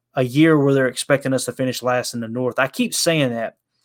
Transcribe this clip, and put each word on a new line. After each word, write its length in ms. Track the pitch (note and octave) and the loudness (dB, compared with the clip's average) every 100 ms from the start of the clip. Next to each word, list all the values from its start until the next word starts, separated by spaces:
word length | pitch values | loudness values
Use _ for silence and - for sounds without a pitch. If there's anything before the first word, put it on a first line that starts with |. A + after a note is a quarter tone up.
| _ - | _ -4
a 80 | |
year 340 | B2+ C3+ D#3+ D#3 | 0 4 4 6
where 160 | C#3 | 4
they're 140 | C3+ B2+ | 2 2
expecting 460 | - - C#3 C3+ | -2 0 0 0
us 120 | C3 - | -2 -4
to 60 | |
finish 320 | A#2+ C3 A#2 | -4 -4 -4
last 300 | B2 B2 A2+ | -2 -2 -4
in 80 | A#2+ | -8
the 60 | A2+ | -8
North. 300 | A#2+ B2+ A#2 | -4 -4 0
I 100 | C3 | -2
keep 260 | - A#3 | 0 -4
saying 380 | - E3+ D#3+ C3 | -2 0 2 0
that 260 | A#2 A2+ - _ _ | -2 -6 -10 _ _